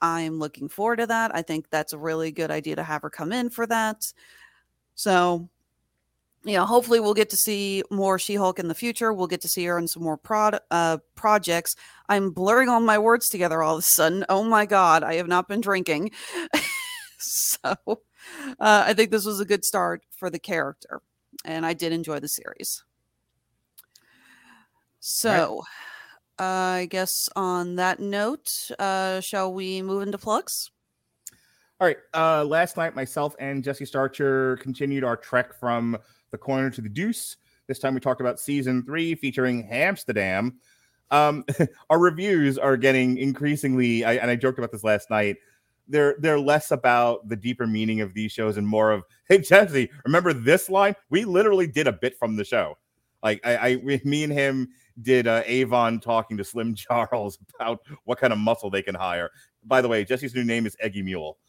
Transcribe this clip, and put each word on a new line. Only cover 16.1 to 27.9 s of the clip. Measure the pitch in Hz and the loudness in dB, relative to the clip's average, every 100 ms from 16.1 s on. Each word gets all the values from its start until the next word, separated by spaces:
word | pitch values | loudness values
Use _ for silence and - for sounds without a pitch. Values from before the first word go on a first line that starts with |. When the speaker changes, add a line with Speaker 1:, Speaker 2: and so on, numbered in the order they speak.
| - - 349 330 | -8 -12 -10 -4
Speaker 1:
<laughs> | - 1077 1077 988 960 831 - | -4 -4 -8 -10 -12 -16 -14
So, | - - - - - | -8 -4 -4 -4 -6
uh, | - - 226 _ _ - 339 277 254 214 208 185 | -6 -6 -6 _ _ -20 -14 -14 0 4 6 4
I | |
think | 214 220 | 2 2
this | 220 | 0
was | 202 202 | -2 -4
a | 202 | -2
good | 202 | -2
start | - 196 175 170 _ | -2 -2 -2 -6 _
for | - 180 | -12 -8
the | 170 | -8
character, | - 170 139 147 - - - _ _ - - | -4 -4 -4 -8 -16 -16 -16 _ _ -16 -10
and | 160 | -6
I | 165 | -4
did | 170 170 | -4 -4
enjoy | 165 160 147 | -4 -4 -6
the | 147 | -6
series. | - - - - - _ _ _ _ _ _ _ _ _ _ _ _ _ _ _ _ _ _ _ _ _ _ | -8 -10 -12 -10 -10 _ _ _ _ _ _ _ _ _ _ _ _ _ _ _ _ _ _ _ _ _ _
So, | - - 226 | -6 -2 2
Speaker 2:
All | 185 151 107 - - - - - - _ - | 2 2 -4 -12 -18 -18 -20 -20 -20 _ -6
right. | 185 185 185 | -4 -2 -2
Speaker 1:
uh, | 185 | -2
I | |
guess | 180 185 185 - - | -4 -4 -4 -4 -4
on | 202 185 180 175 180 | -4 -2 -2 -2 -2
that | 185 | 0